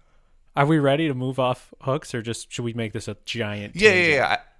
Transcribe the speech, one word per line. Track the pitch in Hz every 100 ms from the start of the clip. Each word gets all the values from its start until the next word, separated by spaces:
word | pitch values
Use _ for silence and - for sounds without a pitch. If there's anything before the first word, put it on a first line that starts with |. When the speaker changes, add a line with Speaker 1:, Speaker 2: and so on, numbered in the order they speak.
| _ _ _ _ _ -
Speaker 1:
Are | 143
we | 160
ready | 139 139 160
to |
move | 127 131 131
off | 127 123 - -
hooks, | - 143 - 123
or |
just | 113 110 -
should | -
we | 120
make | 113 110
this | 107 -
a | 104 -
giant | 117 107 104 104 165
Speaker 2:
Yeah, | 214
Speaker 1:
tangent? | 185 170
Speaker 2:
yeah, | 143
yeah. | 95 95 -